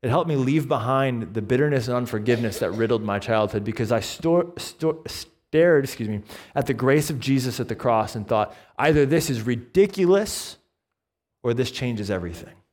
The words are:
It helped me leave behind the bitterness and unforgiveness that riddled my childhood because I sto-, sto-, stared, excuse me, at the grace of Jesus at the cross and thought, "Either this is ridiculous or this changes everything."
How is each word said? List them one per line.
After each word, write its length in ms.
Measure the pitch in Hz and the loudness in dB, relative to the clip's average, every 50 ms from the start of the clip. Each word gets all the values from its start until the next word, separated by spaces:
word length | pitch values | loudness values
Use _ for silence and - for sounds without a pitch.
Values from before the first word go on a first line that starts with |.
It 60 | - | -2
helped 220 | 123 120 165 190 170 | 0 0 0 0 0
me 80 | 151 | 0
leave 320 | 135 127 127 147 160 147 - | 0 2 2 2 0 0 0
behind 640 | 147 127 110 123 135 135 135 135 123 117 113 - 101 | -2 -2 0 0 0 2 2 0 -2 -4 -6 -6 -6
the 80 | 113 | -6
bitterness 480 | 101 98 127 123 147 151 143 131 113 123 | -2 0 0 2 2 2 0 0 -2 0
and 80 | 123 | -2
unforgiveness 600 | 123 123 113 - 107 104 120 120 113 120 110 98 - | -2 -2 -2 -4 -4 0 0 0 2 0 -4 -2 -2
that 120 | - 87 | -4 -4
riddled 320 | 92 110 113 110 117 110 107 | 0 0 0 0 0 0 0
my 160 | 104 101 101 | -2 -4 -4
childhood 460 | - - 113 110 107 104 - 107 101 | -2 0 2 2 2 0 0 -4 -4
because 260 | 110 107 - 120 104 | -4 -4 -4 -2 0
I 80 | 120 113 | 0 0
sto-, 540 | 101 - - - - 165 170 175 170 175 - | -2 -4 -10 -4 0 2 2 2 2 -2 -8
sto-, 460 | - - - - _ 165 160 156 160 - | -14 -14 -14 -10 _ -2 -2 -2 -2 -8
stared, 760 | - - - - _ _ _ _ _ - 156 165 175 165 147 135 | -14 -14 -14 -14 _ _ _ _ _ 2 4 6 6 6 4 2
excuse 240 | 135 - - 117 | 0 -6 -6 -6
me, 140 | 107 107 101 - - - - - - - | -4 -4 -6 -8 -10 -18 -20 -20 -6 -4
at 120 | 139 135 | -2 0
the 60 | - 131 | 0 0
grace 360 | 113 127 127 135 151 147 - | 0 2 4 4 4 2 0
of 100 | 156 123 | -6 -6
Jesus 400 | 113 131 139 135 123 131 113 - | 0 0 2 2 2 -2 -4 -4
at 80 | 120 | -6
the 80 | - 110 | -6 -6
cross 400 | - - 127 117 110 107 - - | -2 0 2 2 2 2 0 -4
and 100 | 113 101 | -8 -4
thought, 300 | - 120 107 104 - - - - _ _ | 0 0 0 0 -2 -4 -20 -20 _ _
"Either 280 | - 131 151 160 151 143 | 0 2 4 6 4 4
this 240 | 135 156 170 165 - | 4 4 2 2 0
is 120 | 135 113 | -2 -2
ridiculous 1120 | 110 123 123 113 120 - _ 180 196 202 - 196 185 175 190 196 220 208 - - - - - _ _ _ _ _ _ _ _ _ _ _ _ _ _ _ _ _ - | 0 -2 -2 -2 -4 -2 _ 4 4 4 2 0 2 4 4 4 2 -2 -8 -10 -10 -12 -16 _ _ _ _ _ _ _ _ _ _ _ _ _ _ _ _ _ -2
or 100 | 120 117 | -2 0
this 160 | 120 127 - | 0 0 -2
changes 400 | - - 131 123 120 107 104 95 | -2 -4 -4 -4 -4 -4 -4 -4
everything." 460 | 101 92 87 87 82 - - - - _ _ _ | -4 -4 -4 -6 -10 -10 -14 -18 -20 _ _ _